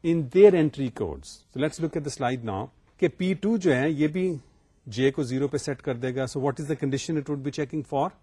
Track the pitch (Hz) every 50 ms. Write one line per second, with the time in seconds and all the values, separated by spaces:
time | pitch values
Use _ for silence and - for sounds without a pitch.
0 | - 165 170 165 147 123 - 180 202 208 185 170 156 147 - 139 139 123 - -
1 | 104 85 73 69 - - - - _ _ _ 131 143 151 - - 160 156 - 165
2 | 143 143 - - 131 120 127 127 117 110 98 95 113 - _ _ _ _ _ -
3 | 190 165 - - 180 185 190 - - 208 233 214 180 175 135 123 135 156 160 139
4 | 151 151 151 185 185 185 165 135 - _ _ _ _ _ _ _ _ - 104 117
5 | 135 135 131 - 143 120 127 135 143 139 151 139 - - 135 - - 143 127 117
6 | 127 131 123 131 - - - 143 127 143 131 - 151 143 156 - - 139 135 135
7 | - - 160 151 139 151 147 139 131 147 - - 147 131 - 156 131 - 151 135
8 | 147 190 - _